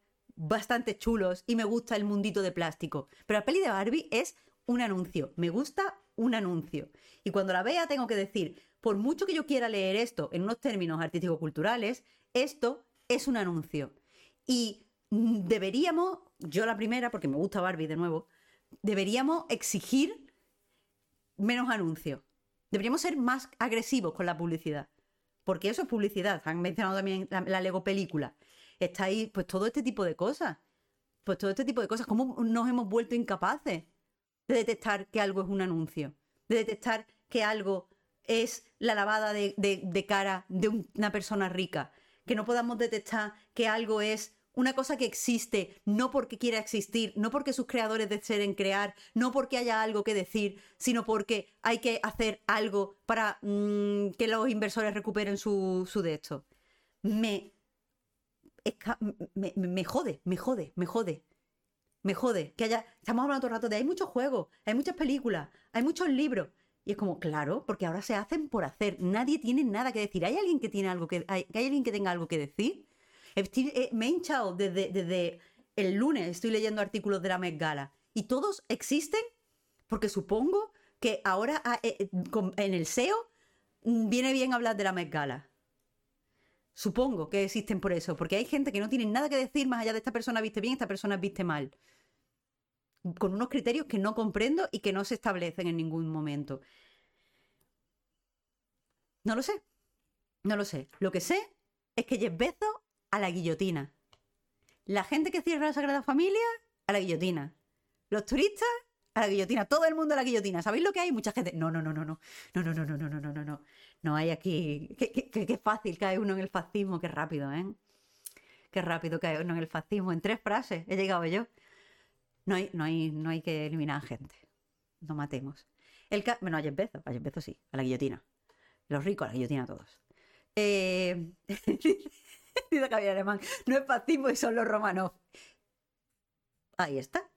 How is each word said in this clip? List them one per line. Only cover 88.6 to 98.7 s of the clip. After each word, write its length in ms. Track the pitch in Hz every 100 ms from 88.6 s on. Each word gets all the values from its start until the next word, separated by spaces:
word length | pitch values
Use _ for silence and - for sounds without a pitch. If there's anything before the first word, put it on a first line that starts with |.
| 277
que 80 | 202
no 80 | 214
tiene 180 | 262 214
nada 220 | 240 294
que 80 | 277
decir 320 | 262 294 262
más 120 | 233
allá 100 | 220
de 60 | 220
"esta 140 | 240
persona 280 | 233 240 226
viste 200 | 220 214
bien, 120 | 226
esta 140 | 262 226
persona 280 | 190 202 190
viste 280 | 196 196
mal". 260 | 175 147 135 - _ _ _ _ _ _ _ _ _ _ _ _ 175 170
Con 160 | 196
unos 140 | 196 254
criterios 380 | 285 233 285 294
que 120 | 202
no 160 | 208
comprendo 540 | 220 220 202 240 330 381
y 80 | 196
que 120 | 202
no 120 | 190
se 100 | 202
establecen 520 | 233 220 180 170 175 175
en 100 | 165
ningún 320 | 160 165 160
momento. 520 | 156 151 147 139 135 - - _ _ _ _ _ _ _ _ _ _ _ _ _ _ _ _ _ _ _